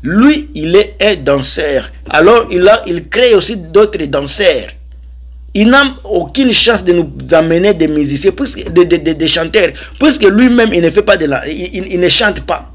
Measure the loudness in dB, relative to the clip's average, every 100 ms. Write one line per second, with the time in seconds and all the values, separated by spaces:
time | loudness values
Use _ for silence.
0 | 0 4 4 4 -4 -8 0 2 0 -2
1 | -2 0 -2 -2 -2 -4 -2 -4 -4 -18
2 | -4 2 4 4 2 2 4 2 0 -8
3 | -6 -2 2 2 0 -10 -2 0 0 -2
4 | -6 -6 -6 -2 0 -2 -6 -18 -20 -20
5 | -20 -20 -20 -20 -8 0 4 4 2 -4
6 | -6 -6 -4 -2 0 2 0 0 0 0
7 | 0 -8 0 2 2 2 2 0 0 0
8 | -2 0 -2 -2 -8 -8 -2 2 2 2
9 | -2 -2 -2 -2 0 0 0 -2 -18 0
10 | 0 4 2 4 4 4 2 2 0 0
11 | 0 0 0 -4 -6 -8 -8 -10 -6 -2
12 | 0 2 0 -4 -6 -8 -8